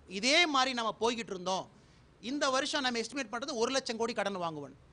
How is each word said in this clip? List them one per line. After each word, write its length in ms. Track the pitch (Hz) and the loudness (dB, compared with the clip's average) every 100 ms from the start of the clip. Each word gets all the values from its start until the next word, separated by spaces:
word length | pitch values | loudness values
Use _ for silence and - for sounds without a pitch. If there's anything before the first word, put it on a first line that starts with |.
| - | -10
இதே 380 | 190 240 311 349 | -2 4 6 6
மாதிரி 280 | 269 262 | 4 2
நம்ம 220 | 247 220 180 | 2 -2 0
போய்கிட்டு 300 | 226 240 202 | 0 0 -4
இருந்தோம், 400 | 190 180 185 131 - - - - - | -6 -2 -2 -4 -14 -20 -20 -20 -14
இந்த 280 | 214 285 285 | -6 0 2
வருஷம் 320 | 254 277 302 | 2 0 0
நம்ம 180 | 254 233 | 0 -2
estimate 320 | 226 277 233 | -4 -6 -6
பண்றது 240 | 233 277 254 | -6 -6 0
ஒரு 160 | 233 | 0
லட்சம் 260 | 269 254 226 | 0 -2 -4
கோடி 160 | 233 | -2
கடன் 240 | 220 196 196 | 0 -2 -2
வாங்குவோம். 360 | 170 156 135 - - | -6 -6 -12 -16 -20